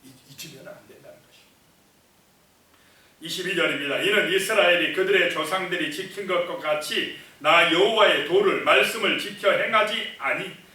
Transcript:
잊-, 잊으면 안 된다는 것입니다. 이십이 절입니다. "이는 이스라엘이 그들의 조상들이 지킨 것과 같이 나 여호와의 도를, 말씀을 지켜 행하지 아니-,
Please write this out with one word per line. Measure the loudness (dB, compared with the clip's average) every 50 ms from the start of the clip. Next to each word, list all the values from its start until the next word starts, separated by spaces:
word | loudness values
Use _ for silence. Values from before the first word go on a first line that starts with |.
| _
잊-, | -20 -20 -20 _ -20
잊으면 | -20 -20 -20 -20 -20 -20 -20 -20
안 | -20 -20 -20 -20
된다는 | -20 -20 -20 -20 -20 -20 _
것입니다. | _ _ _ _ _ _ _ _ _ _ _ _ _ _ _ _ _ _ _ _ _ _ _ _ _ _ _ _ _ _ _ _ _ _ _ _ _ _ _
이십이 | -12 -10 -8 -8 -6 -4 -2
절입니다. | 0 0 0 -2 -4 -4 -4 -4 -2
"이는 | 0 0 2 2 2 2 0
이스라엘이 | 0 0 0 2 4 4 4 4 4 2 -2 0
그들의 | 0 0 2 2 2 2 2
조상들이 | 0 -4 -4 -2 -2 -4 -4 -4 -4 -4 -4 -6
지킨 | -6 -8 -10 -12 -10 -10 -6 -4
것과 | -2 -2 -2 -4 -6 -6
같이 | -4 -4 -4 -4 -4 -6 -4 -6 -6 -6 -8 -14 -20 -20 -12 -4
나 | 2 4 4 4 4 4
여호와의 | 4 2 2 4 4 4 4 4 4 2 0 0
도를, | 2 2 4 4 2 0 2
말씀을 | 4 4 4 4 2 -2 -2 -2 -2 -2 -2
지켜 | -4 -8 -8 -2 0 0
행하지 | 2 2 0 0 2 0 0 0 -2 -6 -8 -10 -10 -8
아니-, | -6 -6 -4 -4 -6 -10 -12 -18 -20 -20 -20